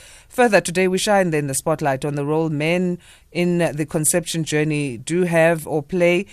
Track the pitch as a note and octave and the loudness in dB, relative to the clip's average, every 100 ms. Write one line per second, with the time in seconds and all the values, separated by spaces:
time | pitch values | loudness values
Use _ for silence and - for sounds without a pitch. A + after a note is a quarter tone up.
0 | - - - - A#3+ G3 E3+ F3 F#3 F#3 | -20 -20 -6 2 4 4 2 0 0 0
1 | G#3+ G3+ F3+ D#3 C#3+ C3 - D#3 D3+ C3+ | 2 2 2 0 -2 -4 -2 -2 0 -2
2 | D3+ C#3+ C#3+ D#3 D#3+ C#3+ D#3 F3+ F3+ F3 | -2 -4 -2 0 0 -2 0 0 0 -4
3 | - - _ - F3 F3 D#3+ D3+ D#3 E3 | -10 -20 _ -2 0 2 0 -2 -4 -2
4 | D3+ F3+ E3+ E3 D3+ D3+ D#3 D3 C#3+ A#2 | 0 -2 -2 -6 -2 -2 0 -2 -4 -8
5 | B2+ E3+ F3+ E3 E3 E3 D3+ D3+ D3 F#3 | -4 -2 0 2 2 2 -4 -6 -4 0
6 | F3 F3 G3+ | 2 2 -2